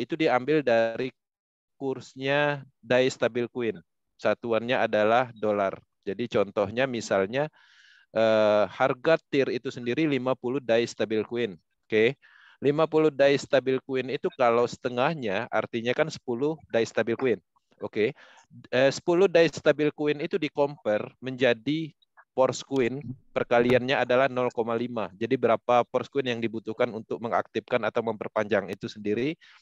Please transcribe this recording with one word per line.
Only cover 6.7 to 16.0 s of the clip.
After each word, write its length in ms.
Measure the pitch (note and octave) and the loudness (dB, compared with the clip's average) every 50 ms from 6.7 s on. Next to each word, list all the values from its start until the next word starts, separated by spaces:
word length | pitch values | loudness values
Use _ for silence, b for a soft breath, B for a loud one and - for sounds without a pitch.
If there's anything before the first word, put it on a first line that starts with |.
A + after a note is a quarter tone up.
| A2 A#2+ C3+ | -2 -2 -2
misalnya, 640 | C3+ A#2+ A2+ G2+ - - G2 F#2+ G2 A#2+ C3+ D3+ D3+ b b b b b b b b b b b b | -2 -2 -4 -4 0 0 0 0 0 -2 -4 -4 -4 b b b b b b b b b b b b
eh, 560 | - A2 A2+ A2 A2 A2 G#2+ G#2 G#2+ G#2 G2+ F2+ | -2 0 2 4 4 4 4 4 4 2 2 0
harga 480 | - - B2+ C#3 C3+ B2 B2 D#3+ D#3+ - _ _ | 0 0 0 0 0 -2 0 0 0 0 _ _
tir 160 | - C#3 C3 B2+ | -2 0 0 0
itu 240 | G2+ B2 - C3+ | -2 -6 -6 -8
sendiri 320 | - C3 A#2+ A#2 A#2+ D3 D#3+ | -10 -8 -6 -4 -2 -2 0
lima 320 | D3+ C#3 B2+ B2 B2+ C3 | 0 0 0 -2 -2 -4
puluh 240 | - - A#2+ B2+ C#3+ | -4 -4 -4 -4 -4
die 240 | C3 A#2 A2+ A#2 A#2+ | 0 2 2 2 2
stabil 400 | A2+ - - A2+ G#2 A2 G#2+ G2+ | 0 -2 -4 -4 -2 -2 -2 -2
coin. 320 | - A#2+ A#2+ A#2+ G#2 F2 D#2 _ _ _ _ _ - | -2 -4 -4 -4 -4 -6 -10 _ _ _ _ _ 0
Oke. 320 | A2+ G#2+ A2 A#2+ C#3 _ b b b b b b b b | 2 4 4 4 2 _ b b b b b b b b
Lima 320 | A#2+ C#3 C#3+ D3+ D#3+ D3+ | 0 0 2 2 2 2
puluh 160 | D#3 D#3 D#3 | 4 4 4
die 320 | D#3 C#3 C3 C#3 C#3 C#3+ C3+ | 4 4 4 4 4 4 2
stabil 400 | - - - C3+ B2 C3 C3 B2+ - | 0 2 0 2 2 2 -2 -2 -2
coin 240 | - C3 C3 B2 C3 | -4 -4 -4 -4 -4
itu 160 | B2 D3 - F#3 - | -6 -4 -6 -4 -2
kalau 320 | - B2+ A#2 A#2 A#2+ A#2+ | 2 2 4 4 2 2
setengahnya 800 | A#2 - - - B2+ B2 A#2+ B2+ D#3 E3+ D3+ B2 G#2 F#2 G#2 A#2+ | 0 -2 -6 -8 -4 -2 0 0 0 0 -2 -4 -4 -4 -4 -4
artinya 480 | - - A2 G#2+ - - A#2 A2+ B2 B2+ | -4 -4 -4 -4 -2 -4 -4 -2 -2 -2
kan 160 | - | -2